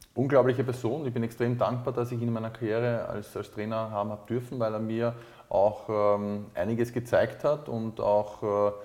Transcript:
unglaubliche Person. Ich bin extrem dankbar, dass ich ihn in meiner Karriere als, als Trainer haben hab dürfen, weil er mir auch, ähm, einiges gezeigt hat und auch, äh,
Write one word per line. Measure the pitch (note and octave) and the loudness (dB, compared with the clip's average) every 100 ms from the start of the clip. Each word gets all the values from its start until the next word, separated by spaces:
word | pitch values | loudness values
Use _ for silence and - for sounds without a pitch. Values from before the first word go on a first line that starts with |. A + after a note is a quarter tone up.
| - - | -8 -4
unglaubliche | C3+ C#3 B2 B2 | 4 6 6 4
Person. | C3 A#2+ A2 D3 C3+ | 0 -2 -2 -2 -2
Ich | |
bin | A#2+ | -2
extrem | A#2 - A#2+ A#2+ | -2 0 0 2
dankbar, | G#2 B2 B2+ | 0 0 -2
dass | A#2+ A#2+ | -2 -2
ich | A#2+ | -2
ihn | A#2+ | -2
in | |
meiner | A2+ A2+ | -2 -4
Karriere | - A2 A2+ A#2+ A#2 - | -4 -2 0 0 0 -2
als, | G2+ G#2 G2+ | -6 -8 -8
als | G2+ | -8
Trainer | G#2+ G#2+ A2+ A2 | -6 -4 -4 -2
haben | G#2+ G#2+ | -2 -2
hab | G#2 - | -6 -4
dürfen, | A#2+ B2 B2+ | -4 -4 -2
weil | A2 | -2
er | G#2+ | -2
mir | A2 A2+ A#2 A#2+ - - - | -2 0 -2 -2 -12 -20 -2
auch, | F#2 G#2 G#2+ - | 4 4 2 -2
ähm, | G#2+ G#2 G2+ G#2 G#2 G#2 | 2 4 4 0 -6 -6
einiges | - G2 A#2 A#2+ | -4 -2 0 0
gezeigt | A#2+ A#2+ F#2+ A#2 - | -2 2 4 4 2
hat | D3 D3+ D3 | 0 0 -2
und | A#2 A2 G#2+ | -6 -6 -2
auch, | G#2 G#2 G#2 - | 2 4 2 -2
äh, | G#2+ G2+ G#2 G#2 | 0 2 2 0